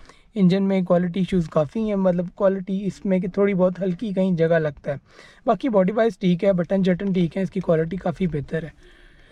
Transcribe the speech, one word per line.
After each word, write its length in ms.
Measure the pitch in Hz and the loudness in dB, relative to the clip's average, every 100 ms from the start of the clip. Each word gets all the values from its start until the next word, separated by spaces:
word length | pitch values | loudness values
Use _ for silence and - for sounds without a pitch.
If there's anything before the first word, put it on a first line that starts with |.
| - - _ 214 | -18 -20 _ 2
इंजन 280 | 185 196 | 4 4
में 220 | 196 190 175 | 2 0 2
quality 340 | 175 180 170 | 2 0 -2
issues 300 | 180 185 156 | 0 0 0
काफ़ी 380 | 160 147 226 220 | 0 -2 -2 -2
हैं, 80 | 196 | 0
मतलब 340 | 185 175 180 - | 0 0 -2 0
quality 420 | 196 196 185 190 | 0 0 -4 -4
इसमें 420 | 202 - 196 185 | -4 -4 -2 0
कि 60 | 185 | 0
थोड़ी 260 | 196 202 | 0 2
बहुत 260 | 190 180 175 | 2 0 0
हल्की 340 | 196 170 226 | -4 -4 -4
कहीं 220 | 190 190 170 | -2 0 2
जगह 220 | 165 165 | 2 2
लगता 340 | 151 143 - | 0 -6 -10
है। 80 | 139 - - - - - | -10 -12 -20 -20 -8 -2
बाकी 220 | 214 285 | 0 2
body 240 | 208 185 | 2 2
wise 240 | 226 226 - | 2 0 0
ठीक 220 | 185 175 | 0 2
है, 100 | 202 | 2
बटन 300 | 185 165 196 | 0 0 0
शटन 300 | 190 175 202 | 2 0 0
ठीक 240 | 185 170 196 | 0 0 -2
है, 60 | |
इसकी 160 | 185 190 | -6 -4
quality 380 | 175 160 165 180 | 0 0 0 -4
काफ़ी 300 | 185 151 185 | -6 -4 -4
बेहतर 380 | 151 135 160 160 | -4 -6 -8 -8
है। 80 | - - - - - _ | -16 -20 -20 -20 -20 _